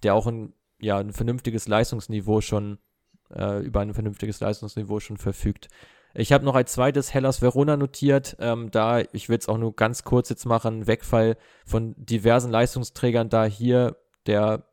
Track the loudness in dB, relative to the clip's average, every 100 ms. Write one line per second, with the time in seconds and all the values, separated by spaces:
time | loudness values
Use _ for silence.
0 | 4 2 2 -6 -10 _ _ _ -2 -2
1 | -2 -4 -4 -2 -4 -4 0 0 2 -2
2 | -6 -6 0 0 2 -2 -4 -10 _ _
3 | _ _ _ -6 -4 -4 -6 -6 -6 -4
4 | -6 -6 -8 -6 -4 -6 -8 -10 -6 -8
5 | -8 -8 -6 -4 -4 -4 -10 _ -20 _
6 | _ -6 4 4 4 2 0 0 0 0
7 | 0 0 0 2 2 2 2 2 -2 -2
8 | 2 2 0 -6 -4 -4 -2 0 2 2
9 | -2 -6 -2 -2 0 -2 -2 0 0 0
10 | 0 0 0 -6 0 0 0 -4 -2 -2
11 | 2 2 4 0 _ _ -4 -4 -2 -10
12 | -4 0 4 4 4 2 2 0 -8 -2
13 | 0 0 2 2 2 0 2 4 2 -2
14 | _ _ 0 2 2 0 -6